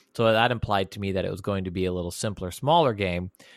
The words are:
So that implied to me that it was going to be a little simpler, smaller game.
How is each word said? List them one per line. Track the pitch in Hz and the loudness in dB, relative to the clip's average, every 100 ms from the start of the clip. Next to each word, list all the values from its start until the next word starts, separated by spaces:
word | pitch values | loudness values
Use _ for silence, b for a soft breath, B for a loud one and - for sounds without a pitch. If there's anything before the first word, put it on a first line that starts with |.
| b - | b 0
So | 113 | 4
that | 110 120 | 6 4
implied | 117 - 101 98 | 2 0 0 0
to | - | -4
me | 98 | -4
that | 95 90 | -2 -2
it | |
was | 98 | -4
going | 101 98 92 | -4 -4 -4
to | |
be | 90 | -2
a | 92 | -2
little | 90 87 | -2 -4
simpler, | - 110 98 90 | -4 -6 -4 -8
smaller | - 135 170 143 | -4 2 4 4
game. | 107 95 87 90 - b | 2 -2 -2 -6 -10 b